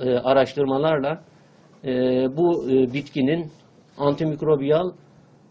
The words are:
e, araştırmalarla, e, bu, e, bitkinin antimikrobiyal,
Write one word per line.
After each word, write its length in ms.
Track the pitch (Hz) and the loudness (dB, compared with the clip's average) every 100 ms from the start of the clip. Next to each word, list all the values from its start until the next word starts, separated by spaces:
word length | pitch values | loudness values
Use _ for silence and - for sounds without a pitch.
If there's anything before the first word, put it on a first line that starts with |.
e, 100 | 127 | -2
araştırmalarla, 1120 | 123 123 135 127 - 139 135 156 156 135 165 - _ _ _ _ - | 0 2 2 2 0 -2 0 0 0 -2 -6 -10 _ _ _ _ -12
e, 60 | 131 127 127 127 131 139 | -6 -2 0 0 0 0
bu, 340 | 175 165 120 | 0 0 2
e, 220 | 131 127 | 2 2
bitkinin 580 | 135 139 147 131 165 160 - _ _ _ - | -2 -6 -2 0 -2 -4 -14 _ _ _ -2
antimikrobiyal, 920 | 143 143 160 147 147 147 139 151 185 - _ _ _ _ _ | -2 0 -2 -2 0 0 2 0 0 -8 _ _ _ _ _